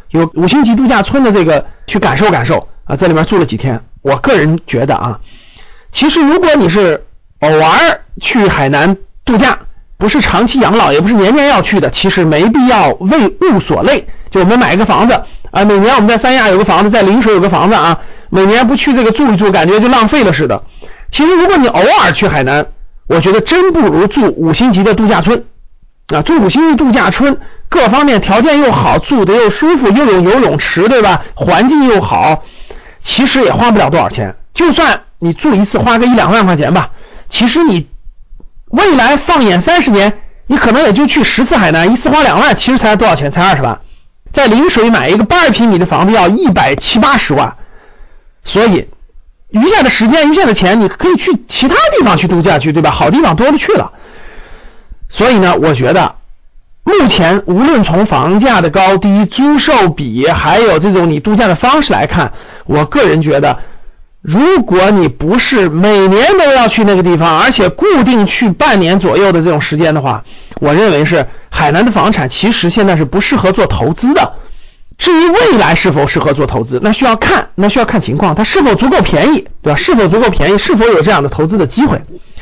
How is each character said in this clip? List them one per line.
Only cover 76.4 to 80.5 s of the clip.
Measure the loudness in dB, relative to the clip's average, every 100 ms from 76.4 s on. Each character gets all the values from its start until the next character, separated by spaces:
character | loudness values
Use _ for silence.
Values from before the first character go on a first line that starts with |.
| -2
投 | -4
资， | -4 -2
那 | -2
需 | 0 0
要 | 0
看， | 0 -2 -4 -2
那 | -2
需 | 0
要 | -2
看 | -2
情 | -4 -4
况， | -2 -2
它 |
是 | -2 0
否 | 0 0
足 | 0
够 | 0
便 | 0 0 0
宜， | 0 -4 -8
对 | -4
吧？ | -2
是 | 0 0
否 | 2
足 | 2
够 | 0
便 | 0 0